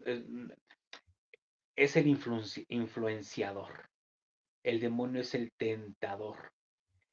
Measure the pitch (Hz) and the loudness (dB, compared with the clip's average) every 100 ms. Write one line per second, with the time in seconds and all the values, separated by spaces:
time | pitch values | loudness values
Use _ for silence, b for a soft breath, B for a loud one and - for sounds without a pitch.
0 | - 120 117 120 120 - _ - _ - | -4 -4 -6 -10 -10 -14 _ -20 _ -20
1 | - _ _ - _ _ _ - 139 165 | -20 _ _ -20 _ _ _ 4 6 8
2 | 147 139 - 117 107 - - 120 113 120 | 8 6 2 -4 -4 -8 -4 -2 -2 0
3 | 113 107 101 - 101 98 - - - _ | -2 -2 -4 -2 -2 -4 -8 -12 -18 _
4 | _ _ _ _ _ _ 123 117 120 117 | _ _ _ _ _ _ 0 2 2 0
5 | 123 127 123 123 117 - 113 110 104 95 | 0 0 0 -2 -2 -2 -2 0 -6 -8
6 | - 98 107 110 - - _ _ _ _ | -6 -6 -8 -10 -16 -20 _ _ _ _
7 | _ | _